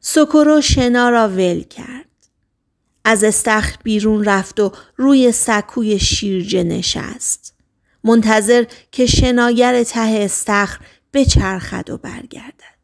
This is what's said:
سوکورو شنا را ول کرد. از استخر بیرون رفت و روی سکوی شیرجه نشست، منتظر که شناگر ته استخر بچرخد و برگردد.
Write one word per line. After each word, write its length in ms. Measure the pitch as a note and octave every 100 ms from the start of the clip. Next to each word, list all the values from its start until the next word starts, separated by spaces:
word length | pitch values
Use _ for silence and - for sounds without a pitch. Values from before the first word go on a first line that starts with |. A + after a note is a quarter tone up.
سوکورو 600 | - - D4+ D4+ D4+ D4+
شنا 500 | C#4+ - B3 A#3+ A#3+
را 180 | A#3+ A3
ول 340 | F#3 F#3 E3+
کرد. 440 | - - B3+ B3+ D#4+ _ _ _ _ _ _ _ _ _
از 200 | A3 A3
استخر 520 | G#3+ G#3 - G#3+ G#3 -
بیرون 420 | - G#3+ G#3+ G#3+
رفت 360 | G#3 G3 F#3+ -
و 120 | G3+ - - -
روی 360 | C4 C#4 B3
سکوی 680 | A#3 - G#3+ G3+ - G#3+ G3+
شیرجه 680 | - - G#3 F#3+ F#3 F#3+
نشست، 920 | E3+ E3+ F3+ - C#3+ - - - - _ _ _ _ _
منتظر 600 | G#3+ A#3 G#3+ A3 G#3 A#3+ A#3 - _
که 140 | - B3
شناگر 760 | - B3+ A#3+ A#3+ A#3 B3 B3
ته 160 | A#3 A#3
استخر 760 | A3 A3 G3+ - - G3+ G3+ - - _ _
بچرخد 800 | C#4 C4+ - F#3+ F#3+ - F#3+ F3+
و 60 | -
برگردد. 840 | - - - - A#3+ - - _